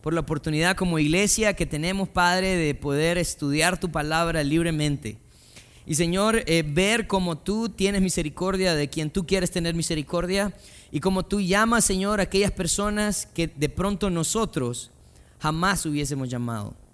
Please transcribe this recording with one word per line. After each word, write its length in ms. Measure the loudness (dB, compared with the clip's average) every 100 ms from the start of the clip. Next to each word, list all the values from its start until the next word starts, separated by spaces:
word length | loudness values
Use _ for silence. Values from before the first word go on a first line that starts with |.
por 120 | -4
la 80 | -2
oportunidad 560 | -2 -4 -2 0 2 2
como 220 | 2 2
iglesia 540 | 2 4 4 2 2
que 120 | 0 -2
tenemos, 420 | -2 -2 -2 -2
Padre, 480 | 2 2 4 2 2
de 180 | 0
poder 440 | 0 -2 0 2 0
estudiar 600 | -2 -2 -2 2 2 0
tu 140 | -2
palabra 500 | -2 0 0 0 0
libremente. 760 | 0 2 2 0 0 -2 -6 -12 -18 -20 -20 -20 -20 -16 -4
Y 100 | 0
Señor, 460 | 2 2 2 2 2
eh, 180 | 2 2
ver 420 | 2 2 2 2
cómo 300 | 0 0 -4
tú 300 | -2 -2 -2
tienes 340 | 0 0 2
misericordia 720 | 2 0 -2 -2 -2 0 2
de 160 | 2 0
quien 200 | -2 -4
tú 160 | -4 0
quieres 240 | 0 0
tener 240 | 0 -2 -2
misericordia, 800 | -2 -2 -2 -2 -2 0 -2 -6 -16 -20 -8
y 100 | -2
cómo 220 | 0 0
tú 180 | 0 -2
llamas, 420 | 2 4 4 4
Señor, 380 | 2 2 0 0
a 20 |
aquellas 280 | 0 2 2
personas 760 | 0 -2 0 0 0 0 -2 -4
que 200 | -4 -4
de 220 | -2 -4
pronto 400 | 0 -2 0 -2
nosotros 840 | 0 0 -2 -2 -2 -4 -4 -12 -20 -20 -20 -20 -6
jamás 460 | -4 0 0 0 -2
hubiésemos 440 | -2 -2 -4 -4
llamado. 460 | -4 -4 -6 -8 -12 -20